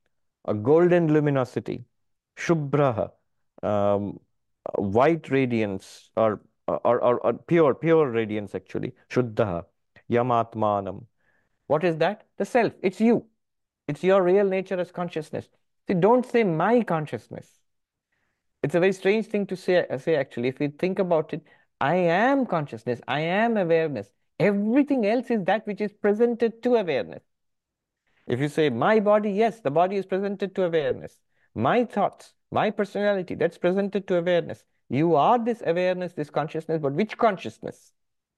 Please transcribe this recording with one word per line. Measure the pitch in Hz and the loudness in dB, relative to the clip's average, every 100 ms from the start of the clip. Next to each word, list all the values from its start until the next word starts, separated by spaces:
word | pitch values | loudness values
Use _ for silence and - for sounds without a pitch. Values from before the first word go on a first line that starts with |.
| _ _ _ _ - | _ _ _ _ -6
a | |
golden | 107 107 160 180 175 165 | -2 2 4 6 4 4
luminosity, | 151 147 139 123 - 107 - - _ _ _ _ - | 2 2 0 -2 -4 -8 -10 -12 _ _ _ _ -6
shubhraha, | - 165 143 143 143 104 92 - _ _ _ _ | -2 0 0 0 2 0 -4 -8 _ _ _ _
um, | - 104 101 101 101 85 - _ _ _ - - | -4 0 2 0 -2 -8 -18 _ _ _ -10 -6
white | 101 104 143 170 - | 0 2 2 2 -2
radiance, | 135 131 120 107 95 - - _ - | 0 0 0 -2 -4 -12 -20 _ 0
or, | 110 98 - _ - | 0 0 -8 _ -6
or, | 85 - 120 | -2 0 2
or, | 120 120 | 2 0
or | - | -2
pure, | 123 - 165 151 | -4 0 2 2
pure | - 160 165 147 | 2 2 2 2
radiance | 113 110 107 101 | 0 -4 -4 -8
actually, | 95 - - 107 - _ | -12 -10 -8 -8 -10 _
shuddhaha, | - 123 107 110 85 82 _ _ _ - | -4 -2 -2 -2 -4 -8 _ _ _ -4
yamatmanam. | 117 127 117 113 110 107 101 98 98 117 _ _ _ _ _ - | 0 2 0 -2 -2 0 0 -2 -10 -16 _ _ _ _ _ -4
What | 151 | -2
is | 180 160 | 0 0
that? | 160 214 _ - | -2 -2 _ -10
The | 202 | -2
self. | 254 196 - | 0 0 -2
It's | - - | -4 0
you. | 226 214 - _ _ _ _ _ - | 2 2 -2 _ _ _ _ _ -10
It's | 147 | -4
your | 180 196 | 2 4
real | 180 190 202 | 4 4 2
nature | 190 190 185 | -2 -4 -6
as | 175 | -6
consciousness. | - 175 160 156 - - _ _ _ - | -8 -8 -8 -10 -10 -12 _ _ _ -4
See, | 190 | 2
don't | 185 247 247 | 4 4 2
say, | 240 214 | 0 2
"My | 160 185 240 | 0 2 2
consciousness." | 220 165 151 110 - - - _ _ _ _ _ _ _ _ _ _ _ | 2 -2 -4 -8 -10 -16 -18 _ _ _ _ _ _ _ _ _ _ _
It's | 175 175 | -2 2
a | |
very | 185 | 2
strange | 196 190 214 214 | 2 0 0 -2
thing | 208 202 | -4 -4
to | 185 | -6
say, | - - - | 0 0 0
uh, | 131 | -4
say | 151 156 | 0 0
actually. | 139 - 120 | -2 -4 -4
If | 131 | -2
we | 147 | -4
think | 147 185 190 | -4 -4 -2
about | 185 165 156 | 0 -2 -2
it, | 160 - _ _ - | -8 -12 _ _ -4
I | 135 175 | 0 2
am | 175 170 240 277 247 | 2 2 2 2 0
consciousness, | 170 147 110 - 120 - | -2 -4 -8 -6 -6 -4
I | 139 | -4
am | 160 185 233 220 | -2 0 0 0
awareness. | 175 165 160 131 101 _ _ - | 2 2 0 -4 -10 _ _ -2
Everything | 180 202 208 254 285 269 202 | 0 2 2 2 2 0 0
else | 240 240 | 0 0
is | 233 | -2
that | 180 208 214 | 0 -2 -4
which | 196 | -6
is | 208 | -6
presented | - 208 208 240 233 233 226 | -2 0 2 2 2 -2 -2
to | 247 240 | 0 0
awareness. | 185 135 82 71 - _ _ _ _ _ _ _ _ _ - | 2 -2 -2 -10 -20 _ _ _ _ _ _ _ _ _ -6
If | 123 | -2
you | 147 | -2
say, | 147 151 | 0 0
"My | 117 160 220 | 2 2 2
body," | 202 214 208 | 4 2 2
yes, | 196 226 - | 0 0 -2
the | - | -2
body | 147 185 202 | 0 0 0
is | 185 | -4
presented | 190 202 202 196 190 | -4 -4 -4 -6 -2
to | |
awareness. | 180 165 135 - 73 - _ _ _ | -2 0 -2 -4 -10 -20 _ _ _
"My | - 120 208 | -2 0 2
thoughts, | 226 - - - - _ _ | 0 -2 -2 -4 -18 _ _
my | 113 185 | -2 -2
personality," | 208 202 196 208 202 180 92 | -2 -6 -2 -2 -2 -4 -2
that's | 170 - | -4 -2
presented | 180 190 202 202 190 | -2 0 -2 -4 -2
to | 180 | -2
awareness. | 170 175 - - _ _ - | 2 0 -2 -8 _ _ -6
You | 123 165 156 | 0 2 4
are | 156 240 | 4 2
this | 226 156 - | 0 -4 -2
awareness, | 170 180 180 180 | -2 -2 -2 -6
this | - 151 | -8 -6
consciousness, | - 147 160 - 160 | -4 -4 -6 -4 -4
but | 143 | -2
which | 143 220 - | -2 -4 0
consciousness? | 233 185 110 - - - _ _ _ _ _ | 0 0 -6 -12 -12 -14 _ _ _ _ _